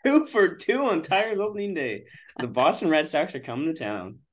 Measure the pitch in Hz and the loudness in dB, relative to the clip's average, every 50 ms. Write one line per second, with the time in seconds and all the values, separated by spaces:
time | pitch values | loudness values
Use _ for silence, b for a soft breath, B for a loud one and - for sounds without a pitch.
0 | - 269 285 311 311 - - 214 196 175 165 - - - 240 269 285 240 190 160 | 2 4 4 4 4 2 4 4 4 4 2 -2 -2 -2 0 0 0 0 0 0
1 | 160 - 190 196 220 220 214 196 208 208 202 208 202 202 185 156 135 117 104 101 | 0 2 2 2 2 0 -2 -2 -2 -4 -4 -6 -6 -6 -4 -4 -4 -4 -6 -8
2 | b b b b b b b - 127 120 - 127 131 165 170 - - 165 156 151 | b b b b b b b -8 -8 -4 0 2 4 4 4 2 2 2 2 2
3 | 156 156 - 147 165 185 - 131 - 135 120 131 151 165 160 - 117 104 104 98 | 2 2 0 -2 -2 -2 -6 -10 -10 -8 -6 -4 -4 -4 -4 -4 -6 -6 -6 -6
4 | 90 95 - - _ _ | -8 -10 -14 -18 _ _